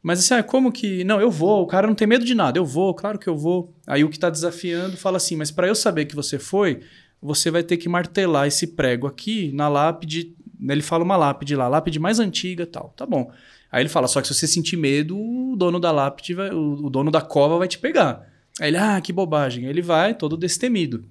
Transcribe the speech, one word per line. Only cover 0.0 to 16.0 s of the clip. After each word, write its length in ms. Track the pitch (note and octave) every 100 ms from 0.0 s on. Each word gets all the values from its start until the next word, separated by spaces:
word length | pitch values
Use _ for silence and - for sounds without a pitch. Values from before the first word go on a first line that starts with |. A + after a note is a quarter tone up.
mas 180 | E3 F3+
assim, 140 | F3
"Ah, 100 | B3
como 260 | A3 C4 C4
que, 340 | A#3+ G#3 F#3 F#3
não, 160 | G#3+
eu 100 | A3+
vou, 300 | D#3+ E3+ G#3
o 40 | E3
cara 200 | F#3 G#3+
não 80 | G#3
tem 120 | G#3+
medo 180 | A#3+ A#3+
de 100 | A#3
nada, 240 | D3+ C#3+
eu 60 | D#3+
vou, 280 | C#3 F#3+
claro 240 | F3 G3+ G#3
que 100 | G3
eu 80 | D#3
vou". 360 | D#3 F3+ F3 _ -
Aí 160 | C#3
o 60 | D3+
que 100 | D#3
tá 100 | F3
desafiando 680 | D#3 E3+ E3+ F3+ E3+ F#3+ F3+
fala 180 | G3 F#3
assim, 220 | - D#3+
"Mas 120 | D3+
pra 160 | D3+ F3+
eu 80 | G#3+
saber 300 | A3+ E3 D3
que 100 | D3
você 220 | C#3 C#3
foi, 440 | - G3 G3 B2 - - _ _
você 280 | C#3+ D3 F3
vai 140 | E3
ter 140 | E3+ F3
que 100 | F3
martelar 600 | F3 E3+ - F#3 D3+ C#3+
esse 200 | - E3+
prego 380 | - C3 A#2+ C#3
aqui 440 | - G#3 A3 D#3+
na 160 | C#3 D3
lápide", 640 | C#3+ D3+ D#3+ E3 D#3+ E3+ - - -
né, 140 | C3
ele 80 | D3
fala 220 | D3 E3
uma 120 | F3 F#3+
lápide 400 | C#3+ C#3 C#3+ C#3+
lá, 120 | B2
lápide 300 | D3 D#3+ D3+
mais 200 | E3+ A3+
antiga 440 | G#3 - F3+ F3
e 20 | E3+
tal, 280 | - - -
"tá 80 | C4+
bom". 260 | D#3+ B2 - - - _
Aí 100 | -
ele 80 | C#3
fala, 180 | D#3+ B2+
"Só 120 | C#3+
que 60 | -
se 60 |
você 140 | C#3 D#3
sentir 300 | F3 D#3+ F3
medo, 400 | C#3+ C#3+ D#3 G3
o 380 | A3 B3 C4 A#3
dono 240 | F3+ F3+
da 120 | E3+
lápide 420 | D3+